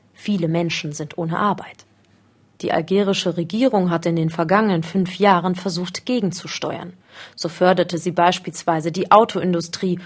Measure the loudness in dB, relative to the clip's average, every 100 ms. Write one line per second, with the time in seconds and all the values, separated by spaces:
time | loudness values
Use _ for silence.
0 | _ -12 -4 -2 0 0 -2 -4 -8 -10
1 | -10 -8 -4 0 0 -2 -8 -18 _ _
2 | _ _ _ _ _ _ -4 -2 0 0
3 | 2 0 -2 -4 -4 0 2 2 0 0
4 | 0 0 0 -2 2 2 4 0 0 -2
5 | -2 2 4 4 2 -4 -4 -6 -6 -8
6 | -4 -2 -2 -4 -8 -8 -8 -8 -12 -18
7 | _ -20 -20 -8 -8 2 4 4 2 -2
8 | -2 2 2 2 -6 -4 -2 0 -2 -4
9 | 6 6 6 0 0 0 -2 -4 -2 -2